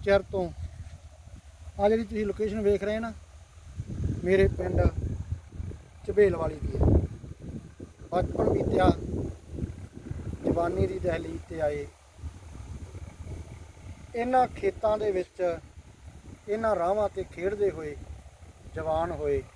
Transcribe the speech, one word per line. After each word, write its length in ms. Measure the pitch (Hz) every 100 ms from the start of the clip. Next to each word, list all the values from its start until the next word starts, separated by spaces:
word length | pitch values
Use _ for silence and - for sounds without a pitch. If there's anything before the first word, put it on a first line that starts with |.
ਚਿਰ 180 | 202 196
ਤੋਂ 280 | 190 196 180 - - - - - - - - - - - - -
ਆ 80 | 202
ਜਿਹੜੀ 140 | 226
ਤੁਸੀਂ 220 | 208 220 208
ਲੋਕੇਸ਼ਨ 360 | 190 214 214
ਵੇਖ 220 | 202 202
ਰਹੇ 160 | 202 214
ਨਾ, 140 | 226 214 - - - - - - - - - -
ਮੇਰੇ 240 | 175 190 196
ਪਿੰਡ 340 | - 180 180 175 - - - - - - - - - - - -
ਝਬੇਲ 280 | 196 202 170
ਵਾਲੀ 200 | 160 156
ਦੀ 220 | 135 -
ਹੈ। 80 | - - - - - - - - - - - - -
ਬਚਪਨ 380 | 175 180 - -
ਬੀਤਿਆ, 420 | - - - 185 - - - - - - - - - - - - - - - 170
ਜਵਾਨੀ 420 | 170 170 185 190
ਦੀ 120 | 190
ਦਹਲੀਜ਼ 420 | 180 165 165 165 -
ਤੇ 120 | 165
ਆਏ। 260 | 151 147 143 - - - - - - - - - - - - - - - - - - - - - - 233
ਇਹਨਾਂ 320 | 240 254 254
ਖੇਤਾਂ 500 | - 196 190 220 214
ਦੇ 140 | 214
ਵਿੱਚ, 480 | 185 180 - 180 165 - - - - - - - - -
ਇਹਨਾਂ 260 | 208 226 196
ਰਾਹਾਂ 340 | 170 208 202
ਤੇ 140 | 190
ਖੇਡਦੇ 480 | 185 160 180 202 202
ਹੋਏ 240 | 160 156 139 - - - - - - - 156
ਜਵਾਨ 360 | 160 156 170
ਹੋਏ। 320 | 156 147 139 131